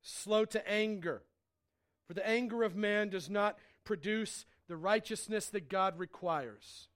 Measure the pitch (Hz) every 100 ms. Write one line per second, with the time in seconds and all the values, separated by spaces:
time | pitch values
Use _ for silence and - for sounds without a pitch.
0 | - - 202 214 214 214 185 208 220 208
1 | 170 117 - _ _ _ _ _ _ _
2 | _ 196 196 233 247 233 220 180 208 208
3 | 208 190 156 202 208 208 - _ - 202
4 | 180 214 214 - - _ - 165 185 220
5 | 214 220 - 214 - 208 143 190 190 170
6 | 180 - 180 156 123 104 - - -